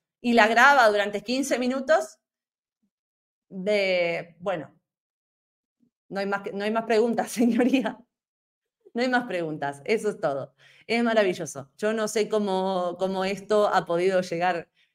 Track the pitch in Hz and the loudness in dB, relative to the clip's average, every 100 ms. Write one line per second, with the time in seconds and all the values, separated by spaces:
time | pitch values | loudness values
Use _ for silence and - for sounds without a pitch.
0 | _ _ 240 233 214 226 262 285 226 208 | _ _ 0 4 4 6 6 8 6 4
1 | 202 196 202 254 277 247 247 262 269 320 | 0 -4 -4 -4 -2 -2 -2 -2 2 0
2 | - - _ _ _ _ _ _ _ _ | 0 -12 _ _ _ _ _ _ _ _
3 | _ _ _ _ _ 190 185 208 196 180 | _ _ _ _ _ -8 0 2 2 2
4 | 170 170 170 - 180 180 135 _ _ _ | 0 -2 -8 -10 -6 -6 -8 _ _ _
5 | _ _ _ _ _ _ _ _ _ _ | _ _ _ _ _ _ _ _ _ _
6 | - 190 196 202 202 196 208 226 226 220 | -12 -6 -4 -4 -6 -6 -4 -2 0 2
7 | 233 226 - - 240 214 247 262 220 - | 2 0 -4 0 2 4 2 2 -2 -6
8 | _ _ _ _ _ _ _ _ - 226 | _ _ _ _ _ _ _ _ -10 -4
9 | 254 247 - 180 165 151 143 139 - 220 | 0 0 -2 -4 -4 -4 -6 -6 -4 -2
10 | 208 208 156 139 123 _ - - - 233 | -2 -4 -2 -4 -8 _ -20 -16 -4 -2
11 | 240 220 202 180 165 139 131 - 208 226 | 0 2 2 0 -6 -12 -16 -6 -4 -2
12 | 214 220 208 214 208 190 190 190 180 175 | -2 -2 0 0 0 -2 0 -2 -4 -4
13 | 190 190 190 196 196 214 208 185 170 170 | -4 -2 -4 -4 0 2 4 2 0 0
14 | 185 185 185 170 180 170 - _ _ | 2 0 -2 -2 -2 -2 -6 _ _